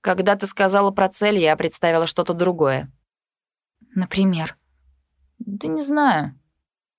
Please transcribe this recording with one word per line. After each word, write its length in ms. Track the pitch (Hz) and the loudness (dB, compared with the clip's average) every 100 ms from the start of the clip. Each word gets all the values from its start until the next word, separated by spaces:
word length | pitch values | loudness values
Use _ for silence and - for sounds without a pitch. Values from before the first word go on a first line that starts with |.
Когда 340 | - 185 190 | -2 0 0
ты 140 | 202 196 | 0 -2
сказала 420 | - 196 196 202 | 0 2 4 2
про 180 | 196 190 | 2 0
цель, 300 | - 208 208 | 0 0 2
я 180 | 160 160 | 2 2
представила 500 | 165 - 170 165 165 | -2 -2 0 2 0
что-то 280 | - 170 | -2 -2
другое». 560 | 170 175 170 147 131 143 _ _ _ _ _ _ _ _ _ _ | 0 0 2 0 0 -6 _ _ _ _ _ _ _ _ _ _
«Например?» 640 | - 185 190 190 175 160 - _ _ _ _ _ _ _ _ | -6 -4 0 0 0 -6 -12 _ _ _ _ _ _ _ _
«Да 300 | - 202 311 | -12 -8 -4
не 140 | 311 | -4
знаю». 560 | 277 294 285 170 147 - _ _ _ _ _ | -2 2 2 2 -2 -10 _ _ _ _ _